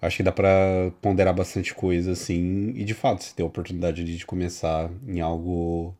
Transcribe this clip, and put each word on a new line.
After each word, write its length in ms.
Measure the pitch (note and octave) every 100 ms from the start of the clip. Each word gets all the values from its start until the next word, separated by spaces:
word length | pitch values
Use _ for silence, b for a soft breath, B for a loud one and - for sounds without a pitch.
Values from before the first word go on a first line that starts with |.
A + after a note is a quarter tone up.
acho 160 | E2+ -
que 60 |
dá 100 | F#2+
pra 580 | - G2 F#2+ F#2+ F#2+ F#2 -
ponderar 320 | G#2 F#2+ F#2+
bastante 400 | F2+ F#2 - F2
coisa, 380 | - F#2 F2 F2+
assim, 600 | F2 - F2 F2 F#2 G#2 B2+
e 80 |
de 100 | G#2
fato, 280 | A2 C3+ G2+
se 100 | -
ter 80 | -
a 40 | E2
oportunidade 560 | - E2+ F2+ F2 D#2+
de, 120 | E2+ E2+
de 80 | -
começar 640 | F#2+ F2 - E2 D#2+ E2 F2+ B2+
em 140 | F2
algo 760 | E2 E2 E2+ F2 E2+ E2+ E2+